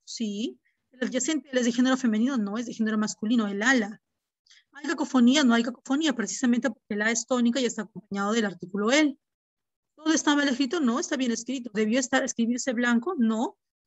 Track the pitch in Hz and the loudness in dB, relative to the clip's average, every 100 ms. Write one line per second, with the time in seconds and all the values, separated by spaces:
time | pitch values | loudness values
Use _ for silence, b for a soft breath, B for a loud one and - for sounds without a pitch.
0 | - - 220 202 277 381 _ _ _ 254 | -16 -8 -6 -6 -8 -10 _ _ _ -8
1 | 247 254 262 311 285 254 240 240 254 262 | -4 -2 -2 -4 -4 0 0 2 2 2
2 | 254 214 247 262 202 214 240 - 220 214 | 2 0 0 0 -2 -4 -8 -4 -2 0
3 | 214 - 214 240 208 202 226 262 202 220 | -2 -4 0 0 0 0 2 2 0 -8
4 | _ _ _ _ _ b b 277 294 320 | _ _ _ _ _ b b -10 -6 -4
5 | 285 262 240 285 262 233 233 - - 277 | 0 4 6 6 6 4 2 -4 -4 0
6 | 320 247 202 - 247 240 269 - - 208 | 0 0 -4 -2 0 2 0 -4 -6 -2
7 | 214 233 - 247 240 240 233 220 208 185 | -2 -2 -2 0 2 2 0 -2 -10 -12
8 | - 196 202 226 208 175 180 196 214 285 | -8 -4 -2 0 -2 -4 -8 -4 2 2
9 | 302 254 _ _ _ _ _ _ _ _ | 2 0 _ _ _ _ _ _ _ _
10 | 311 320 - 285 285 247 269 349 254 247 | 0 0 2 2 2 0 -2 0 0 0
11 | - 294 254 226 - 262 233 202 214 247 | -2 -2 -2 -4 -6 -8 -6 -4 0 0
12 | 262 262 262 - 226 247 - 233 240 233 | 0 -2 -2 -2 -2 -2 -4 -2 0 0
13 | 294 359 226 220 311 - _ _ | 0 0 0 0 -2 -6 _ _